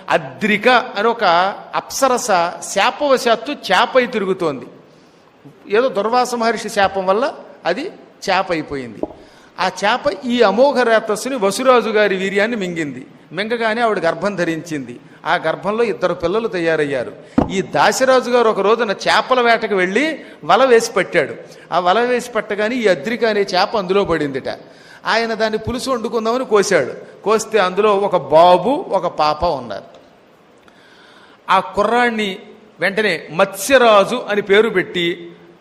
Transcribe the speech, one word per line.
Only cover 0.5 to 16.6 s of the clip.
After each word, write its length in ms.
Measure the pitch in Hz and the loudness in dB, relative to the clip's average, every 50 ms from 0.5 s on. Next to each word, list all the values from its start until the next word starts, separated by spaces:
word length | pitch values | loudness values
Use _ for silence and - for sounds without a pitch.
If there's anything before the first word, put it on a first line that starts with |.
| 214 202 208 240 | 0 2 4 4
అని 400 | 254 233 220 - - 196 208 233 | 4 4 2 0 -4 -2 0 0
ఒక 160 | 226 226 220 185 170 175 180 196 214 - - - - | 0 2 2 4 4 4 2 2 -2 -6 -10 -8 -8
అప్సరస 520 | - - - - - 269 269 254 240 - - 196 175 170 - - - - - - | -8 -6 -6 -4 -2 0 0 0 0 0 0 2 2 2 0 -4 -8 -12 -4 -2
శాపవశాత్తు 800 | 196 196 240 262 - 294 285 262 240 - 233 226 226 - 285 | 0 0 0 0 0 0 2 2 2 2 2 0 0 -2 -6
చేపై 540 | 294 277 - - 190 185 226 233 - 262 247 | -10 -8 -4 0 2 2 2 2 2 2 2
తిరుగుతోంది. 600 | 233 - 220 196 - 180 - 175 160 139 127 120 117 - - - _ _ _ _ _ _ _ _ _ _ _ - - - - - - 196 | 2 0 -2 -2 -2 -2 -2 -2 -4 -4 -6 -10 -16 -20 -20 -20 _ _ _ _ _ _ _ _ _ _ _ -20 -20 -20 -20 -6 -2 0
ఏదో 120 | 214 254 262 | 2 2 2
దుర్వాస 460 | - 196 202 220 233 247 247 240 240 | 0 -2 -2 0 2 0 0 0 -2
మహర్షి 340 | 240 226 226 226 208 - 214 | -2 0 -2 -2 -2 -6 -4
శాపం 380 | - 208 196 190 - 196 185 | 0 0 0 2 0 0 0
వల్ల 280 | 185 190 214 262 311 - - - - - - - | 0 2 2 0 -2 -4 -8 -14 -20 -18 -6 -4
అది 180 | 160 180 214 302 415 - - - - - _ - - | -4 -4 -4 -6 -10 -12 -16 -20 -20 -20 _ -4 -2
చేప 220 | 185 185 190 180 | 0 0 0 -2
అయిపోయింది. 480 | 180 160 147 147 147 139 127 117 107 - - - - - - - - - - - - - | -4 -4 -4 -6 -8 -10 -10 -12 -10 -10 -10 -10 -10 -14 -20 -20 -20 -20 -20 -14 -8 -4
ఆ 100 | 175 185 180 - 196 | -4 -4 -2 -2 -2
చేప 420 | 202 233 254 254 294 392 - - | -2 -2 -2 -2 -4 -4 -4 -4
ఈ 160 | 247 240 247 | -2 2 4
అమోఘ 360 | 233 196 196 220 262 285 262 247 | 4 4 4 4 4 4 4 2
రేతస్సుని 580 | 247 226 226 214 220 220 208 208 - 254 277 | 2 2 2 2 2 0 -4 -4 -4 -6 -4
వసురాజు 520 | 254 190 196 - - 254 262 254 240 208 220 | -2 0 0 0 2 4 4 4 4 4 2
గారి 280 | 214 214 214 202 196 | 2 2 2 2 0
వీర్యాన్ని 400 | 185 190 196 190 202 202 226 247 | -2 -4 -2 0 0 0 0 -2
మింగింది. 500 | 220 190 180 175 165 160 143 131 127 131 - - - - - | -4 -4 -6 -4 -6 -6 -6 -8 -10 -14 -18 -20 -20 -20 -12
మింగగానే 480 | 147 165 208 220 240 226 233 220 214 233 | -8 -8 -6 -4 -4 -2 -2 -2 -2 0
ఆవిడ 180 | 240 226 208 190 | 0 0 0 0
గర్భం 380 | 160 165 165 160 185 202 202 | 0 -2 -2 -2 -4 -4 -2
ధరించింది. 640 | 175 175 170 165 160 - - 156 147 131 117 120 - - - - - - | -2 -2 -2 -2 -4 -6 -8 -8 -8 -8 -10 -14 -18 -20 -20 -20 -10 -4
ఆ 80 | 151 165 | -2 -2
గర్భంలో 500 | 175 147 160 160 - 151 190 208 226 240 | 0 0 -2 -4 -4 -4 -4 -2 0 0
ఇద్దరు 300 | 220 180 - 180 175 175 | -2 -2 -2 -2 -2 -2
పిల్లలు 340 | 180 - 170 190 220 233 220 | -2 -4 -2 -2 -2 -2 -4
తయారయ్యారు. 640 | - 180 | -4 -2